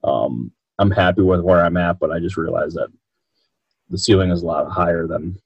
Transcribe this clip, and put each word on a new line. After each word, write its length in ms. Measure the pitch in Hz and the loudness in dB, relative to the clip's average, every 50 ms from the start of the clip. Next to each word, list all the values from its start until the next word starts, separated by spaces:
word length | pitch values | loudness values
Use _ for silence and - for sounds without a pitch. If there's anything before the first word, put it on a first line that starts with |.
| - - | -2 -2
um, 440 | 67 58 53 - 64 58 60 57 _ _ _ _ _ - | -2 0 -2 -2 -4 -6 -8 -10 _ _ _ _ _ 0
I'm 120 | 98 98 | 0 2
happy 320 | 95 - 92 90 90 98 | 4 4 2 2 4 4
with 180 | 95 92 92 87 | 4 4 2 2
where 240 | 85 90 90 87 85 | 4 4 4 4 4
I'm 120 | 85 85 | 2 2
at, 220 | 90 87 87 85 90 | 0 0 0 -2 -2
but 120 | 82 78 | -2 -4
I 100 | 80 85 | -2 -2
just 160 | 85 85 92 | -4 -4 -4
realized 400 | - 82 - - - 78 76 82 | -4 -4 -4 -2 -4 -4 -4 -4
that 120 | - - - _ _ _ _ _ _ _ _ _ _ _ _ _ _ _ _ _ _ _ _ | -8 -8 -8 _ _ _ _ _ _ _ _ _ _ _ _ _ _ _ _ _ _ _ _
the 80 | - 95 | -8 -6
ceiling 320 | - - 107 95 95 90 | 2 2 4 4 4 2
is 120 | 87 85 | 0 -2
a 40 | 85 | -2
lot 240 | 82 78 76 73 - | -2 -2 -2 -2 -2
higher 360 | - 92 87 85 85 85 82 | -2 -2 0 0 0 -2 -2
than 300 | 80 85 - 76 85 92 - _ | -4 -6 -6 -6 -8 -10 -12 _